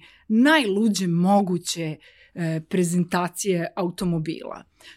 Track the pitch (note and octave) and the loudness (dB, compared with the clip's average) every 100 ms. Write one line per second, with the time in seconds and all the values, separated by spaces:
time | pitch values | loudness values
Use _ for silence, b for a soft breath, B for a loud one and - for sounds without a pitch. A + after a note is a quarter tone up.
0 | b b - A3 C#4 D#4 A3 G3 A3+ F#3 | b b -2 2 4 4 2 2 0 0
1 | F#3 E3+ F3+ G3+ F#3+ F3 - F3 D#3+ D3 | 0 2 4 4 2 -2 -4 -6 -6 -8
2 | b b b - E3 D#3+ - F#3+ F3 F3+ | b b b -6 -4 -4 -2 0 2 0
3 | F3 F3+ F3 - G#3 F3 E3 - F3 F3 | 0 -2 -2 -4 -2 -2 -4 -4 -6 -4
4 | F3+ E3 D#3 - - - - b b | -4 -2 -4 -8 -12 -16 -18 b b